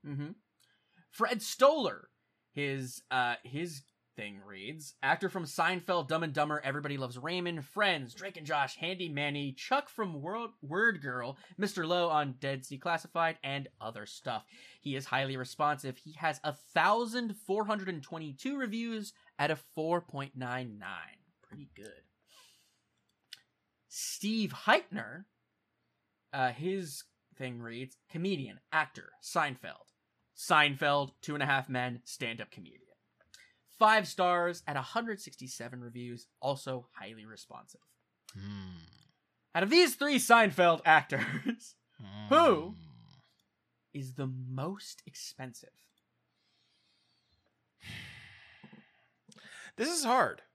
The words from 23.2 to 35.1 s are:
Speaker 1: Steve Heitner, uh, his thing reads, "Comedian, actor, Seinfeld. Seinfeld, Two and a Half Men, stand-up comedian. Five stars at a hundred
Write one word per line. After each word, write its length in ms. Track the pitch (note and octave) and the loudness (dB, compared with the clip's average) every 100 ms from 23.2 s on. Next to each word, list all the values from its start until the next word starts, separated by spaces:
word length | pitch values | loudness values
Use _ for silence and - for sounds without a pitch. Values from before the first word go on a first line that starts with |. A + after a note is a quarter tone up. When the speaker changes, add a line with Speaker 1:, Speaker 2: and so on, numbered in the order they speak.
| _ - _ _ _ _ _ | _ -20 _ _ _ _ _
Speaker 1:
Steve 600 | - - - G3+ A3+ G3 C3+ - | -10 -8 -4 -2 0 0 0 4
Heitner, 580 | C#4+ - - G#2+ D3 G3 _ _ _ _ _ _ _ _ _ _ | 4 4 -10 -8 -12 -18 _ _ _ _ _ _ _ _ _ _
uh, 200 | C#3 B2+ | 0 0
his 520 | A#2 F3 G3 E3+ C3+ - _ _ _ | 0 -4 -2 -4 -12 -16 _ _ _
thing 240 | B2+ A#2+ | -8 -8
reads, 360 | A#2 A#2 C3 - _ | -10 -10 -10 -14 _
"Comedian, 500 | E3 F#3 F3 B2 G2+ _ | -4 -2 -2 -4 -12 _
actor, 380 | D#3 D3 - - - | 0 0 -6 -20 -18
Seinfeld. 640 | - E3+ D3 B2+ F2 - - _ _ _ _ - | -4 0 0 -2 -12 -14 -20 _ _ _ _ -14
Seinfeld, 760 | - D#3 D3 C#3 D3 C#3+ C#3 _ | 4 6 6 4 2 2 0 _
Two 140 | - | -8
and 80 | D3 | -2
a 40 | C3+ | 2
Half 220 | C#3 B2+ | 0 0
Men, 320 | B2+ B2 A#2+ | -2 -2 -6
stand-up 460 | - - A#2+ A2+ G#2+ | -12 -6 -6 -6 -10
comedian. 300 | - D#2+ - _ _ _ _ _ - - _ _ - | -14 -20 -20 _ _ _ _ _ -20 -20 _ _ 4
Five 280 | G#3+ A3 F3+ | 6 6 2
stars 560 | - F3+ F3 F3 E3+ - | 2 4 4 2 -2 -4
at 100 | C#3+ | -4
a 40 | |
hundred 400 | C3 A3+ A#3 | -2 -4 -4